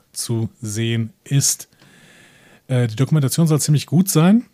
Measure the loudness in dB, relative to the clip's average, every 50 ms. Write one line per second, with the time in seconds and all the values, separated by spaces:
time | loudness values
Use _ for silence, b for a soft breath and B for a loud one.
0 | _ _ _ -12 -8 -6 -4 -4 -4 -6 -8 _ -12 -8 -6 -4 -4 -2 -2 -4
1 | -4 -6 -10 _ _ -2 0 0 0 0 -2 -6 -10 B B B B B B B
2 | B B B B B B B B B B B B B -4 -2 0 0 -2 -2 -2
3 | -2 0 2 0 0 0 0 0 2 2 2 0 2 0 0 0 0 0 0 0
4 | 0 2 2 2 4 4 4 4 2 -2